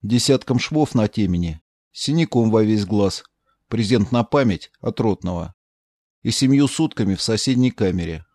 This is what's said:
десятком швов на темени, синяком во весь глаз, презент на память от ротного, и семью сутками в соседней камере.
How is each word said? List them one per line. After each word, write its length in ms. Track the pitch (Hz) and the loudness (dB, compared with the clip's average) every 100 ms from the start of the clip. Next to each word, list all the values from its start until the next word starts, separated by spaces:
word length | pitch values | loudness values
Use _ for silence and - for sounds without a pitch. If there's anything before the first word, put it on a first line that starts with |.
десятком 560 | 104 120 - 131 - 123 | 0 0 2 0 2 -2
швов 360 | - 151 151 | 0 -2 0
на 140 | 123 107 | 0 0
темени, 520 | - 101 87 85 78 _ _ _ | 0 -2 0 -2 -6 _ _ _
синяком 580 | - - 156 160 123 113 | -12 -4 0 0 2 2
во 120 | 110 | 2
весь 220 | 107 110 | 2 2
глаз, 400 | 98 107 98 - - _ _ _ _ | 0 0 0 -2 -14 _ _ _ _
презент 440 | 113 107 120 101 | -4 0 2 2
на 100 | 123 | 0
память 480 | 113 143 131 87 - _ | 0 2 2 0 -6 _
от 200 | - - | -8 -2
ротного, 540 | 113 95 90 87 85 - _ _ _ _ _ _ | -2 -2 -4 -8 -8 -14 _ _ _ _ _ _
и 80 | 117 | -6
семью 380 | 113 131 139 139 | 0 2 4 2
сутками 460 | - 156 - 101 | 0 -4 -2 -2
в 80 | 95 | -2
соседней 480 | - 110 - 123 127 | -2 -2 0 2 0
камере. 560 | - 101 90 85 82 85 | 0 -2 -2 -4 -8 -14